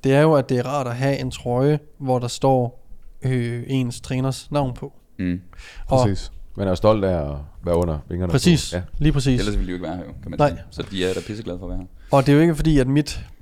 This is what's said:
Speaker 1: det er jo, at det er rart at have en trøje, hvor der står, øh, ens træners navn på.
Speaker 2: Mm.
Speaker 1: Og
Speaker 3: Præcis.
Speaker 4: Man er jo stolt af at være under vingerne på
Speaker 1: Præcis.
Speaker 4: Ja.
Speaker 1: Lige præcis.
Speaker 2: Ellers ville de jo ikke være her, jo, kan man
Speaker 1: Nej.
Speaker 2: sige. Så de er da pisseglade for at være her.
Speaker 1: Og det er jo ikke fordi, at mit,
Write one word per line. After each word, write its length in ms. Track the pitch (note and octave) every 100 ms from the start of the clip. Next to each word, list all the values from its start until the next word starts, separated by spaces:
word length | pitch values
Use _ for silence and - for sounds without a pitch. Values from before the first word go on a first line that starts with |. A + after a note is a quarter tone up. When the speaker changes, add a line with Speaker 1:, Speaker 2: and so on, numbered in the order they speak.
Speaker 1:
det 80 | C3+
er 60 | C#3
jo, 140 | D#3
at 140 | D3+ A#2+
det 100 | B2+
er 80 | B2
rart 200 | D3 B2+
at 100 | A#2+
have 220 | C3+ C#3
en 120 | C3
trøje, 480 | - B2 B2 C#3 D3+ - -
hvor 200 | C3+ B2+
der 100 | A#2+
står, 600 | - C3+ C3 A#2+ - - - - -
øh, 380 | B2+ B2+ A#2+ A#2+ A#2+
ens 340 | C3+ B2 A#2+
træners 480 | - C3 C3+ B2+ -
navn 240 | D3 C3+
på. 180 | A#2+ C#3 - _ -
Speaker 2:
Mm. 220 | F#2 F2+ - - - - -
Speaker 1:
Og 120 | C3
Speaker 3:
Præcis. 300 | A#2 F#2+ - - - -
Speaker 4:
Man 100 | G2
er 40 |
jo 60 | F2+
stolt 280 | G#2+ A2
af 260 | F#2+ F2 D2
at 60 | D2 D2 -
være 120 | F2 E2+
under 220 | F2 D2+ -
vingerne 220 | F2 F2+
på 20 |
Speaker 1:
Præcis. 400 | C3+ - E3 -
Speaker 4:
Ja. 100 | F2 F2+ -
Speaker 1:
Lige 140 | D3
præcis. 280 | C#3+ C3 B2+
Speaker 2:
Ellers 160 | G#2 G2
ville 80 | F#2
de 40 |
jo 60 | F2+
ikke 100 | E2
være 80 | F2
her, 80 |
jo, 80 | E2 -
kan 80 | F2
man 80 | D#2
Speaker 1:
Nej. 120 | C#3+
Speaker 2:
sige. 120 | - -
Så 140 | - E2
de 140 | F#2+
er 100 | F2+
da 60 | F#2 F2+
pisseglade 320 | G#2+ A2+ F2+
for 80 | F2+
at 40 |
være 80 | F2+
her. 80 | F#2 - -
Speaker 1:
Og 160 | C#3 C3
det 60 |
er 40 | C#3+
jo 60 |
ikke 120 | E3 D3+
fordi, 220 | D#3 D3
at 80 | B2+
mit, 340 | C#3 D3 - - -